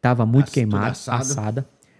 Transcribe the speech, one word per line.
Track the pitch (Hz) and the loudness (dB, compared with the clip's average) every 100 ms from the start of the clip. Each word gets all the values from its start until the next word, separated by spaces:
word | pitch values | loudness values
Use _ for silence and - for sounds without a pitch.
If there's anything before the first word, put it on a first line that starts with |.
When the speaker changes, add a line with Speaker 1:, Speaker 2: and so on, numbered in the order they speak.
Speaker 1:
tava | 123 120 113 | 0 2 4
muito | 131 135 | 4 2
Speaker 2:
As-, | |
Speaker 1:
queimada, | 135 110 101 113 | 0 0 0 -2
Speaker 2:
tudo | |
assado. | 135 - 123 | -6 -6 -4
Speaker 1:
assada. | 135 135 107 120 - _ _ | -4 -4 -4 -6 -8 _ _